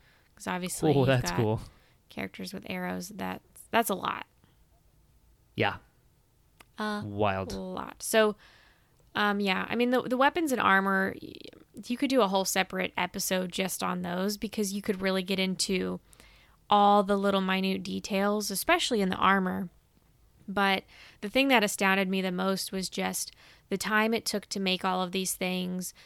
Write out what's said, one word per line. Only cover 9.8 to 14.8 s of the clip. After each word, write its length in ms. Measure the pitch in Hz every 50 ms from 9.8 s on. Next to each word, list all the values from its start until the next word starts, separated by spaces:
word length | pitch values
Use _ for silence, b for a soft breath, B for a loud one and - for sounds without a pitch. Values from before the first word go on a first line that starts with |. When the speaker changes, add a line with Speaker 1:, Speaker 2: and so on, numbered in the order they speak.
| 240 247
Speaker 1:
the, 120 | 254 247
the 140 | - 226 254
weapons 360 | 247 269 294 285 359 330 285
and 80 | 254 214
armor, 540 | 202 196 190 190 196 196 196 190 190 190 - -
y-, 120 | - - - - - - - - - _ - - -
you 100 | - 247
could 140 | - 285 247
do 100 | 269 254
a 80 | 202 185
whole 160 | 196 190 190
separate 480 | - - 190 190 - 190 185 185 - -
episode 540 | - 180 185 - 196 - - 190 185 185 180
just 320 | - - 190 185 - -
on 200 | 190 180 185 180
those, 340 | 180 175 180 185 190 208 208
because 360 | 202 - 208 - 220 208 190
you 100 | 196 208